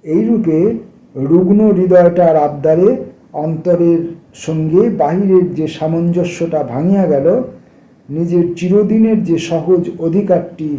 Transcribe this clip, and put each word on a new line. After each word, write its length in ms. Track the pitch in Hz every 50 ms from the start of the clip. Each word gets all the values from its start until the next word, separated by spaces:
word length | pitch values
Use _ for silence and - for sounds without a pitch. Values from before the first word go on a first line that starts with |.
| _
এইরূপে 540 | 156 160 196 214 233 233 196 170 165 156 160 185 226 233 - - - _ _ _ _ _ 135 135 139
রুগ্ন 300 | 165 180 185 180 208 208 220 214 190 175
হৃদয়টার 580 | 185 180 180 180 175 175 175 180 175 165 156 156 147
আবদারে 420 | 147 147 143 135 156 160 170 185 214 262 - - - - _ _ _ - 151 151
অন্তরের 560 | 160 160 - - 180 175 175 170 170 170 165 170 165 - - _ _ _ - -
সঙ্গে 380 | 156 160 160 160 156 160 185 226 240 185 -
বাহিরের 440 | 151 151 165 190 202 190 185 180 175 151 135 147
যে 80 | 156 156 -
সামঞ্জস্যটা 840 | - 156 160 165 165 170 170 170 180 175 175 - - 170 165 156 151 135 120
ভাঙিয়া 320 | 117 131 160 180 196 202 185 160
গেল, 140 | 147 139 139 165 202 254 247 - - - - _ _ _ _ _ _ _ _ -
নিজের 360 | 143 160 170 170 175 175 170 - - -
চিরদিনের 600 | 180 180 196 208 208 208 220 220 220 220 214 185 - 160
যে 80 | 165 - - -
সহজ 320 | 165 160 165 180 185 170 175 - - - 160
অধিকারটি 640 | 165 165 202 202 185 180 160 - - - - 156 151 147